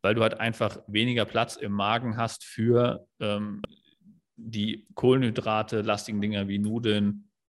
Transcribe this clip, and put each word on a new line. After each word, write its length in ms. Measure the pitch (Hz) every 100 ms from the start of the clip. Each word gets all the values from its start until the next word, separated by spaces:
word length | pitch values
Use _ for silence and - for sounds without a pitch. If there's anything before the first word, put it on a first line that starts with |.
weil 100 | 98
du 80 | 113
halt 180 | 110 -
einfach 400 | 113 113 110 - -
weniger 400 | 104 120 120 107
Platz 300 | 113 117 -
im 160 | 107
Magen 460 | 101 101 117 123 113
hast 260 | 113 -
für, 640 | - - 113 120 120 - - _
ähm, 420 | 107 104 104 101 - - _ _ 95 - _ -
die 500 | 113 110 107 - _
Kohlenhydrate, 880 | - 127 131 123 104 110 107 107 113
lastigen 400 | 107 104 - 104
Dinger 260 | 104 104 98
wie 100 | 101
Nudeln, 720 | 104 113 117 107 101 101 - _ _